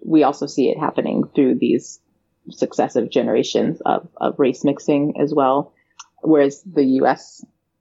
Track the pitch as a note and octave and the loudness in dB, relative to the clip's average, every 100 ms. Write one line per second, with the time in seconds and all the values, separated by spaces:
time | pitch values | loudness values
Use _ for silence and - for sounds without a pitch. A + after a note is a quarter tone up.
0 | - D#3 C#3 D3 C#3+ - B2 D#3 D3 - | 0 4 4 0 -4 0 0 0 -2 -2
1 | - - - - B2+ B2+ B2 A#2+ - - | -2 -2 -2 0 2 2 0 -2 -4 -16
2 | _ _ _ _ - - - - - - | _ _ _ _ -20 -8 -4 -2 -2 -2
3 | A2+ - A#2 A2+ B2 A2 A#2 D#3+ - - | -2 -2 0 0 0 -2 -2 -2 -2 -4
4 | - - - - C3 B2+ C#3+ C#3+ - C#3+ | -6 -6 -6 0 0 0 -2 -2 -2 -2
5 | D3 - D3 D3+ C3 C#3 E3+ _ _ - | -2 -2 -2 0 2 0 -2 _ _ -20
6 | - _ D#3+ D3+ C#3 C#3 F#3 D#3 C3 C3 | -20 _ 2 4 4 -2 -4 0 2 2
7 | C3 D#3 - - - _ _ _ | 2 0 -8 -20 -20 _ _ _